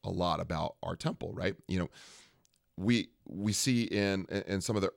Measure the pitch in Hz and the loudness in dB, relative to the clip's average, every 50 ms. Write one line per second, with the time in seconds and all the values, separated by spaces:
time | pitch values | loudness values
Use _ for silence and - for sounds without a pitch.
0 | - 98 92 90 90 87 82 80 - 82 85 78 80 - - _ - 85 87 - | -8 -4 -2 0 2 2 2 0 -2 -2 -2 -2 -2 -4 -4 _ -6 -6 -6 -4
1 | - 156 - - - - - 85 87 95 98 - - - 90 92 87 - - - | -4 -4 -4 -4 -6 -8 -6 -2 -2 -2 -2 -4 -4 -2 -2 -2 -2 -2 -6 -12
2 | - - - - - - _ _ _ _ _ _ _ _ _ - 92 104 120 117 | -20 -20 -20 -20 -20 -20 _ _ _ _ _ _ _ _ _ -2 2 4 4 4
3 | - - _ _ _ - - 90 101 107 104 - - 135 127 120 117 - - 104 | 2 0 _ _ _ -12 -6 -2 0 0 0 2 2 2 4 2 2 2 2 2
4 | 101 101 98 95 90 - - 101 - - 95 95 87 - 110 107 95 92 - | 2 4 2 0 -2 -2 -4 -4 -2 -2 -2 -2 0 0 0 2 0 2 4